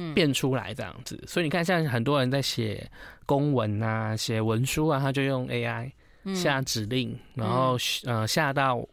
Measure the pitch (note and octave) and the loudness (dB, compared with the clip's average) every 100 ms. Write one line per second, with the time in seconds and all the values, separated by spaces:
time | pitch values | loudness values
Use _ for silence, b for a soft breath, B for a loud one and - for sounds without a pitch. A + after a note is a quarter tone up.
0 | E3 C#3+ D3+ C3 C3+ B2+ F#2+ B2 G2 - | 0 2 2 2 0 0 -4 -8 -10 -12
1 | - - - F3 D#3 F3+ E3+ F3 D#3 A#2 | -12 -12 -4 -2 0 0 2 2 2 0
2 | C3 C#3+ B2+ C#3 - - A2 G2+ - B | 2 2 2 0 0 -2 -2 -4 -10 B
3 | B B - C#3+ D3 B2+ G#2+ G#2 A2 A2 | B B 0 2 4 2 2 0 0 0
4 | A2 A2 - A2 A2 A2+ C3 D#3 D#3 C3+ | -2 -2 0 0 2 2 0 2 2 2
5 | C#3 C#3 C3+ C3 B2+ A#2+ A#2 A2+ C3 - | 2 0 0 0 -2 -2 -2 -4 -8 -12
6 | b b F#3+ F#3 E3+ C3+ - A2 G#2 C3 | b b -6 0 2 2 0 -2 0 -2
7 | A2+ B2 - - A2 B2 C3 B2 - - | -2 -6 -10 -4 0 2 2 2 -2 -2
8 | B2 A2+ G#2+ E3 D3 C#3 C3+ A#2+ - | -2 0 0 2 2 2 2 0 -4